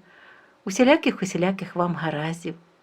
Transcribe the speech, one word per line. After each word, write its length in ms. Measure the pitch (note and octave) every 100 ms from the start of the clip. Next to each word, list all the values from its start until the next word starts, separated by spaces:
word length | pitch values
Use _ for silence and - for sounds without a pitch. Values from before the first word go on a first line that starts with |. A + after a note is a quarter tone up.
| _ - - - _ _ G3+
усіляких-усіляких 1120 | G3 B3 D#4+ C#4 - F#3+ E3 F3+ G3 E3+ F3
вам 200 | F3 D3
гараздів, 600 | D#3+ D3 D#3 E3 E3+ - _ _